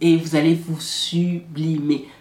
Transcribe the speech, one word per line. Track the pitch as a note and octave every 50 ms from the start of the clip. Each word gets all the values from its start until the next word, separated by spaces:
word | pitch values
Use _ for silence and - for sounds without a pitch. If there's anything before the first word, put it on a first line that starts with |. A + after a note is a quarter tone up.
et | E3 E3+ E3
vous | E3 E3 - D#3
allez | D3 D3+ E3 E3+
vous | E3 - E3 D#3+ D3+
sublimer. | - - - - - - E3+ E3+ F3 F3+ F3 E3+ E3+ E3 D3+ D3+ D#3 D#3+ D#3+ D3+ D3 D3 C#3+ C3+ - - - -